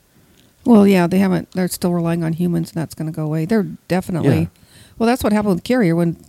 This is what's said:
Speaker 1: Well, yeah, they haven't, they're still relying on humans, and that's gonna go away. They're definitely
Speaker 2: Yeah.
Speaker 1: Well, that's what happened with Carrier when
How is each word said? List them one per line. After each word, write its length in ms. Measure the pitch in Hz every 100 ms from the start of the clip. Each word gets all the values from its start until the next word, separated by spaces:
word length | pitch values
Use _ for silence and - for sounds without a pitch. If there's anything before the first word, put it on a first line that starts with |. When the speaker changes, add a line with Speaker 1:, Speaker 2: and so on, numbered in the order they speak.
| _ _ _ _ _ _
Speaker 1:
Well, 240 | - 226 202
yeah, 180 | 190 170
they 120 | 185
haven't, 340 | 196 180 -
they're 160 | 185 180
still 240 | - 180
relying 300 | 175 165 170
on 80 | 160
humans, 380 | 160 175 170 165
and 80 | 165
that's 140 | 143
gonna 180 | - 156
go 120 | 160
away. 200 | 156 160
They're 220 | 160 226 165 - -
definitely 540 | 180 - 170 143 131
Speaker 2:
Yeah. 60 | 165 - _ - - -
Speaker 1:
Well, 80 | 226
that's 140 | 254
what 80 | 247
happened 220 | 208 208 175
with 80 |
Carrier 300 | - 254 190
when 220 | 165 170 165